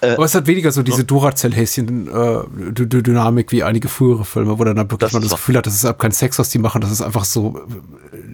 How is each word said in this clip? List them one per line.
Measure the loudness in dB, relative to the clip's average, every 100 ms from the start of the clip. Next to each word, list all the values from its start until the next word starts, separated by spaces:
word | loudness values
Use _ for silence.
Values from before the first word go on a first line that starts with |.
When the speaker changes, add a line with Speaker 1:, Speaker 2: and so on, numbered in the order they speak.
Speaker 1:
Äh, | 0
Speaker 2:
Aber | 2
es | 2
hat | 2 2
weniger | 2 2
so | 2
diese | 0 0
Speaker 1:
ja. |
Speaker 2:
Duracell-Häschen, | 2 2 2 2 0 0 0 -2 -4 -4 -4
äh, | 0 0 0 -4 -8 -6
Dy-, | -4 0
Dy-, | 2
Dynamik | 4 4 4 2 2
wie | 0
einige | 2 0 -2
frühere | 2 2 2
Filme, | 0 -2 0 2
wo |
dann | 2 2
wirklich | 0 0
Speaker 1:
Das | 0
Speaker 2:
man | 0
Speaker 1:
ist | -2
Speaker 2:
das |
Speaker 1:
so. | -2
Speaker 2:
Gefühl | 0 0
hat, | 0
das |
ist | -2
überhaupt | -2 0
kein | -2
Sex, | 0 0 0
was | 0
die | 0
machen, | 0 0
das | -2
ist | -2
einfach | -4 -4 -2
so, | -2 -2 -6
äh, | -12 -14 -16 -20 -20 -20 -18